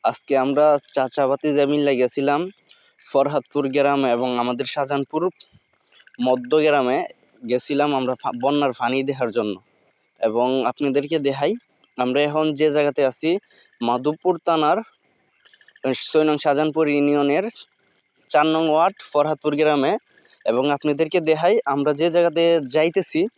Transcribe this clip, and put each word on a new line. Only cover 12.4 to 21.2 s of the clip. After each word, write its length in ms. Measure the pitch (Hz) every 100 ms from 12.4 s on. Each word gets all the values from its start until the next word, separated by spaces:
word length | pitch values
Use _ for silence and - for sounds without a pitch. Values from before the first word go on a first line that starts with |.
| 156
যে 140 | 143 151
জায়গাতে 300 | 147 147 139 131
আছি, 240 | - 156 190 _ _ _ _
মাধবপুর 520 | 117 123 135 156 185 170
থানার 400 | - 160 151 185 226 _ _ _ _ _ _ _ _ _ 131 127
ছয় 220 | - 156
নং 120 | 156 147
শাহজাহানপুর 480 | 151 139 156 151 151
ইউনিয়নের 580 | 147 143 147 143 147 214 - - _ _ _ _ _ -
চার 160 | 151 156
নং 180 | 160 160
ওয়ার্ড 260 | 156 175 202
ফরহাদপুর 540 | - 147 147 151 151 147
গ্রামে। 380 | 151 147 135 202 _ _ _ _ -
এবং 180 | 117 139
আপনাদেরকে 480 | 143 151 143 156 180